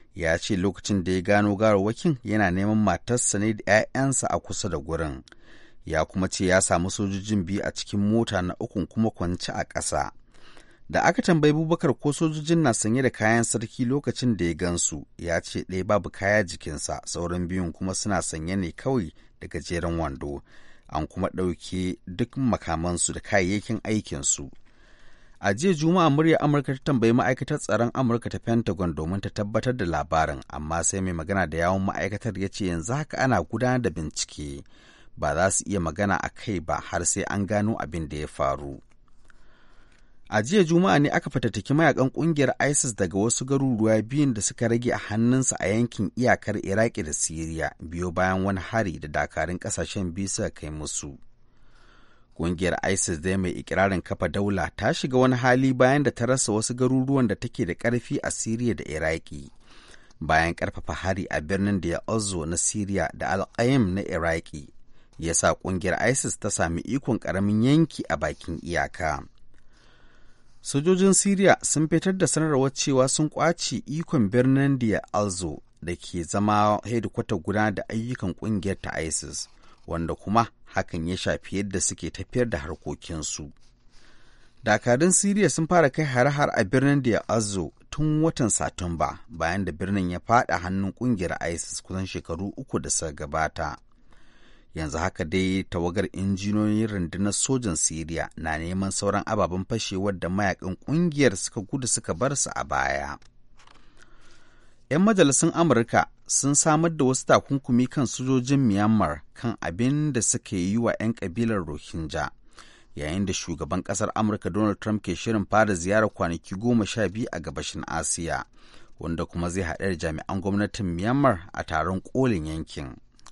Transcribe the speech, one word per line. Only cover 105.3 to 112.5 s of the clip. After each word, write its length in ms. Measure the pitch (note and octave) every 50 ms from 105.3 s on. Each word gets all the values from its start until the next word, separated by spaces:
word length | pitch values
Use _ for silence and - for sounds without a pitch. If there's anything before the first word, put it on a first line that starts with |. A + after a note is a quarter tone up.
| C3+ - - E3 -
Amurka 520 | D#3+ E3+ D#3+ A#2+ A#2 A2+ - - G#2 - - - - -
sun 260 | - - - - C#3 C#3+
samar 360 | - - D#3+ D#3 D#3 E3 E3+ E3
da 80 | D3+ C#3
wasu 200 | B2+ C3 - -
takunkumi 640 | - C#3 G#2+ - - C#3 C3+ - - A#2+ A#2+ B2+
kan 180 | A#2+ - D3+ C3
sojojin 540 | G#2+ - - B2+ C3 C3+ C3 B2 B2+ C#3+ C#3
Myanmar 640 | C3+ A2+ G2 G2 G#2 A2 A2 G#2+ F#2 D2+ D2 D#2 - - -
kan 220 | - - A#2 - -
abin 520 | - E2 F2 F#2 A2+ C3 C#3+ D3 D3+ D3+ C3
da 80 | A#2+
suke 320 | G2+ - - - - - G#2+
yi 200 | F#2 F2 F#2+ G#2
wa 160 | A#2 A#2 G#2+ - -
'yan 140 | - A2+ A2+
kabilar 520 | - - F#2+ E2 A#2 A#2 A2+ A2+ G2 E2+
Rohingya, 640 | D#2+ C#2+ D2 - - - E2+ D#2+ D2+ D2+ D#2 D2 - - - - -